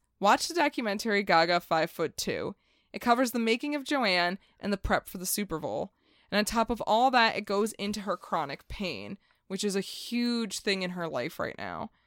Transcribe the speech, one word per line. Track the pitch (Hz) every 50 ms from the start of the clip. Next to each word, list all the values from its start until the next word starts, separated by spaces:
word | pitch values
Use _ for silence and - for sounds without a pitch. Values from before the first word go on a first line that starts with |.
| _ _ _ _
Watch | 190 202 247 285 -
the | - 330
documentary | 349 294 294 - 277 240 214 196 214 - 226 202 202 202
Gaga | 196 175 165 170 170 175 175
Five-foot-two. | - - 170 160 170 175 - - 165 147 - - - 196 113 80 87 - 202 - _ _ _ _ _ _ -
It | 202
covers | - 240 233 240 262 226
the | - 240
making | 226 226 233 240 - 294 294
of | 294 269
Joanne | - 302 269 247 196 180 175 175 175 190 - _ _ _ _
and | - 202
the | 202
prep | 190 - - 196 - -
for | - -
the | 185 180
Super | - - 208 208 - 165 156
Bowl. | - 104 104 - - - _ _ _ _ _ _ _ _
And | -
on | 208 208
top | - 220 233 220 -
of | 240 - -
all | - 214 226 254 269
that, | 247 240 226 220 -
it | - 208
goes | - 196 202 220 220 -
into | - 202 208 208 214
her | 190 202 180
chronic | - - - 196 170 147 139 139 - _
pain, | - - - 208 175 135 95 101 104 202 - _ _ _ _ _
which | - 190 190 208
is | 208 185
a | 196
huge | 190 - - - - - 233 240 240 240 240 233 226 196 - -
thing | - 214 196 190 185
in | 180
her | 180 180 170
life | 160 156 123 123 170 - -
right | - - -
now. | - 104 92 87 80 202 226 - _ _